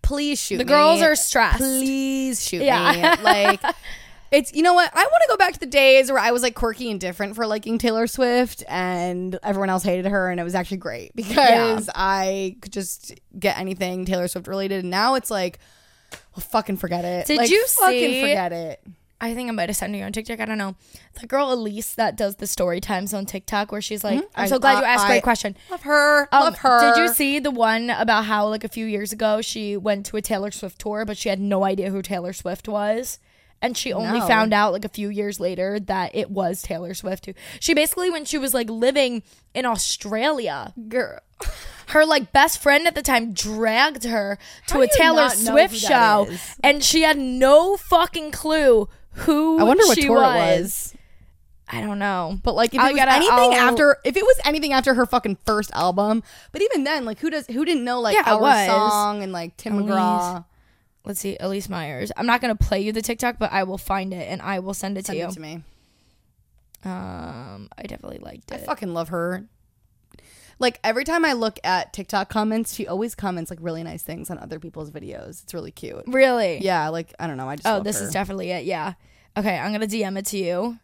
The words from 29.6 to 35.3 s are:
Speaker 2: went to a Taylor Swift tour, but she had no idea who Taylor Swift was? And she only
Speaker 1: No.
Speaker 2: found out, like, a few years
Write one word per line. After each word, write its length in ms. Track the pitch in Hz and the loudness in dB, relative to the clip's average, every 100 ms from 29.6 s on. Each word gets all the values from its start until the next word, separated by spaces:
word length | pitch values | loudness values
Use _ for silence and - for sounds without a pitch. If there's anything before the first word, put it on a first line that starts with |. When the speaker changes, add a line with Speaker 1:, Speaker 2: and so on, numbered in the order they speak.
| 208 202 | -6 -4
Speaker 2:
went 300 | 202 202 202 | -4 -4 -4
to 100 | 214 | -8
a 40 | |
Taylor 280 | 208 208 202 | -4 -6 -6
Swift 300 | - 190 - | -10 -14 -10
tour, 240 | 214 208 | -8 -6
but 120 | 220 208 | -6 -6
she 120 | 220 | -4
had 100 | 196 | -4
no 240 | 202 196 | -2 0
idea 260 | 196 190 190 | 0 -2 -4
who 120 | 196 | -6
Taylor 300 | 185 190 175 | -6 -6 -8
Swift 340 | 190 - 190 - | -10 -8 -8 -6
was? 540 | 208 208 220 254 - _ _ _ _ | -4 -2 -2 -4 -14 _ _ _ _
And 120 | 254 247 | -6 -4
she 140 | - | -6
only 260 | - 180 233 | -4 -2 -2
Speaker 1:
No. 80 | 196 | 4
Speaker 2:
found 260 | 220 220 | 4 4
out, 200 | 208 208 | 4 2
like, 120 | 185 | 0
a 40 | 165 | -6
few 200 | - 202 | -8 -8
years 300 | 202 202 | -4 -6